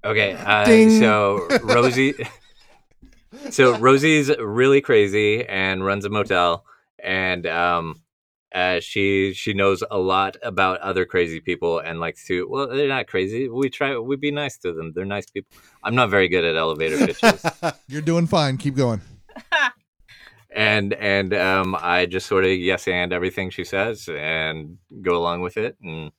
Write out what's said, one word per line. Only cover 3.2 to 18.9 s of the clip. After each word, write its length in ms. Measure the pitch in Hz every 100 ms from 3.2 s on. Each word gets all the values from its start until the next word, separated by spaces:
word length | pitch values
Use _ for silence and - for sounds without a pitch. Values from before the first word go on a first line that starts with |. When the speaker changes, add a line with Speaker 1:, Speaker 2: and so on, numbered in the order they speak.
| _ 240 285
Speaker 1:
so 280 | - 131 113
Rosie's 520 | 120 135 156 156 139 151
really 440 | 107 110 131 139
crazy 640 | - 117 104 101 104 110 120
and 380 | 95 95 95 95
runs 180 | 101
a 60 | 98
motel, 560 | 104 95 92 87 85 _ _ _ _
and, 460 | 90 92 92 90 85
um, 540 | 82 87 87 82 76 _ _ _ _ _
uh, 260 | 92 90 90
she, 500 | - 107 98 98 98
she 200 | 92 -
knows 280 | 98 98 92 110
a 80 | 107
lot 380 | 92 95 98 -
about 360 | 120 95 95 92
other 240 | 95 92 90
crazy 340 | 92 85 82
people 400 | 87 82 85 82
and 200 | 76 82
likes 260 | 85 - -
to, 180 | 90 87
well, 200 | 123 139
they're 200 | 131 143
not 180 | 135 -
crazy. 400 | 95 95 113 131
We 200 | 117 135
try, 260 | - 139 127
we 180 | 117 139
be 120 | 147
nice 280 | 147 143 -
to 120 | 92
them. 180 | 82 80
They're 120 | 80 98
nice 200 | 101 -
people. 240 | 98 - _ _ _
I'm 120 | 104 120
not 160 | 117
very 160 | 98 90
good 160 | 90
at 120 | 82 80
elevator 420 | 80 78 80 285 240
pitches. 360 | - 226 - 170 - 170
Speaker 2:
<laughs> 200 | - _
Speaker 3:
You're 160 | 143
doing 240 | 160 170 170
fine. 300 | 180 143 131
Keep 180 | 143 135
going. 240 | 127